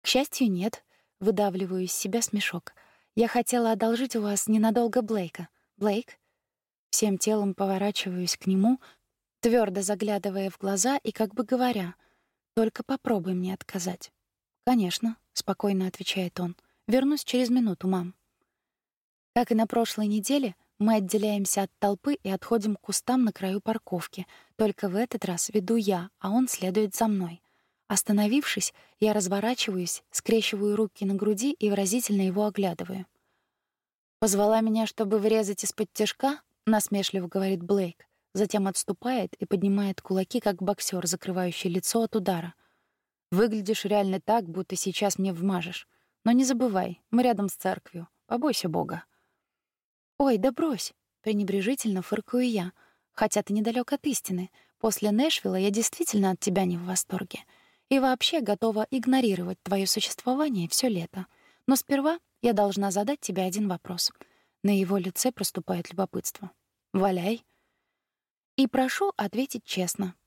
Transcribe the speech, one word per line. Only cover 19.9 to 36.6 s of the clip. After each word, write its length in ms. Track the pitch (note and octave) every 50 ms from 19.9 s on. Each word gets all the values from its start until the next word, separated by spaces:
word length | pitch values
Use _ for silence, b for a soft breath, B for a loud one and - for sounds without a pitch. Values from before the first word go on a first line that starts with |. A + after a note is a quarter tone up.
| - - G#3+
неделе, 480 | G#3 G#3 G#3+ G3 - C4+ D4 C4+ G#3 F3+ _ _ _ _ _
мы 180 | G#3 A3 A3+
отделяемся 680 | G#3+ G3 F3+ - G#3+ G3+ G#3+ G#3 G3+ G3 - - G3+
от 80 | G3 - _ _
толпы 340 | - G3+ G3+ F#3+ _ C#4+ C#4+
и 160 | - _ G3
отходим 460 | F#3+ F#3+ - - A#3 A#3 G3 G#3+ G#3
к 40 | -
кустам 420 | _ - G3 - - - B3 C4 B3+
на 80 | G#3+
краю 280 | - - G3 F#3+ F#3+ G3+
парковки. 680 | - - A3 A3 _ - - F3 E3 - - - F#3 b b b b b b
Только 340 | - A3 G#3 G3 - - G3
в 60 | F3
этот 300 | G3+ A#3+ - - F#3+ -
раз 240 | - F3 E3+ - -
веду 260 | - G#3+ F3+ F3+ A3+
я, 360 | A#3 G#3 G3 F#3+ F3 E3+ G3 _ _
а 100 | - F#3+
он 160 | G3+ B3 C4
следует 480 | B3 - - F#3 F#3 F#3 G#3+ G#3+ G3 -
за 140 | - A#3 A3
мной. 340 | G#3 G3 F#3 E3+ E3+ - _ _ _ _ _ _ _ _ _ _
Остановившись, 840 | G#3 F#3 - - G#3 G3+ G#3+ G#3 A#3 D4 D4 - - G3+ - - b b b b b b
я 140 | G#3+ G#3+ G#3
разворачиваюсь, 920 | G#3+ F#3 F#3 F#3+ G3+ G3+ A3+ B3+ - - A3+ G3 F#3 F3+ E3+ - - _ _
скрещиваю 640 | - - - - A#3 A3+ G#3 - - G3 G3+ G#3 G#3
руки 280 | G#3 A3 G3+ _ - G#3
на 100 | F#3+ G3
груди 380 | F#3+ G#3 G#3 G#3+ G3 A#3 C#4+
и 160 | C#4+ - - G#3+
выразительно 540 | G3+ G3+ G3 F#3 G3+ B3+ A#3 - G#3 G3
его 240 | F#3+ F#3+ F3+ G3+ G#3
оглядываю. 600 | G#3+ F#3+ - G3 F#3 E3+ - F3+ F3 F#3+ F#3+ F3+ _ _ _ _ _ _ _ _ _ _ _ _ _ _ _ _ _ _ _ _ _ _ _
«Позвала 400 | - A3 F#3+ G3 G#3 G#3 A3 A3
меня, 260 | A3 A3 G#3+ A3 A3
чтобы 320 | G#3+ - - A3+ G3 G#3 G#3+
врезать 460 | G3 A3 A3 A3 G#3+ F#3+ G3+ - -
из-под 280 | - - - G#3+ -
тишка?» — 480 | _ - G#3+ G#3 - _ - C4+ D4 - _ _ _ _